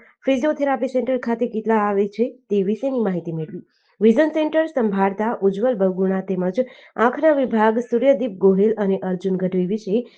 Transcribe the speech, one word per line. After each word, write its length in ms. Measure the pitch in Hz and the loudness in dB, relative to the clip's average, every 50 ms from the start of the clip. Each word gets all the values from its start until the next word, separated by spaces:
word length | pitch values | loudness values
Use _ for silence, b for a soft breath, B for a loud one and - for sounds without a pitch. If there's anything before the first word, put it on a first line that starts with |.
| B B B B - | B B B B -2
ફિઝિયોથેરાપી 600 | 269 269 254 254 302 302 - 285 277 269 220 247 | -2 0 0 0 -2 -2 0 -2 -2 -2 -2 -2
સેન્ટર 300 | 254 - 254 226 247 262 | -2 -2 -2 -2 -2 -2
ખાતે 300 | 247 247 233 233 226 247 | -4 -2 -4 -4 -2 -4
કેટલા 280 | 233 - 214 220 220 226 | -4 -4 -4 -2 0 0
આવે 320 | 214 208 208 202 196 214 | 0 0 0 0 0 0
છે, 300 | 202 202 - 233 262 - - _ - | -2 -2 -2 -4 -4 -4 -10 _ -2
તે 140 | 202 202 190 | -2 0 0
વિશેની 360 | 190 220 214 269 277 262 247 | 0 -2 -2 -2 -4 -2 -2
માહિતી 320 | 220 196 185 170 165 175 | -2 -2 -2 -4 -6 -6
મેળવી. 300 | 160 160 156 151 170 180 - _ _ _ _ _ _ - | -8 -8 -8 -10 -12 -14 -16 _ _ _ _ _ _ 2
વિઝન 280 | 196 226 220 254 320 302 | 4 4 6 4 4 2
સેન્ટર 360 | 311 320 311 302 311 320 320 | 2 0 -2 0 2 0 0
સંભાળતા 720 | 320 320 269 233 214 190 196 196 196 196 196 214 226 240 - | 0 0 -2 0 0 0 0 0 0 0 -2 -4 -4 -2 0
ઉજ્જવલ 340 | 185 196 180 190 220 254 254 | 0 0 0 0 0 0 0
બહુગુણા 460 | 190 190 185 185 180 190 190 190 190 | 2 0 0 0 0 0 0 0 -2
તેમજ 380 | 185 202 190 180 180 185 185 254 254 254 B B B B B | -4 -4 -4 -2 -2 -2 0 -2 -4 -4 B B B B B
આંખના 360 | - 220 247 - 285 285 320 | 0 0 0 2 2 2 2
વિભાગ 480 | 302 277 262 233 220 220 214 220 220 233 | 4 2 2 0 2 2 2 2 2 0
સૂર્યદીપ 520 | 233 - 233 233 254 277 277 190 254 247 | -2 -2 0 2 4 4 4 2 0 -6
ગોહિલ 440 | 190 185 180 190 190 190 202 220 220 | -2 2 4 4 4 4 4 2 2
અને 200 | - 208 190 190 | 0 0 0 -2
અર્જુન 380 | 190 185 185 180 180 - 190 190 | -2 -2 -4 -4 -4 -2 -2 -2
ગઢવી 300 | 180 185 180 185 185 180 | -2 -2 -2 0 -2 -2
વિશે 460 | 175 214 214 - 190 190 240 240 B B | -2 -2 -4 -2 -2 -2 -2 -2 B B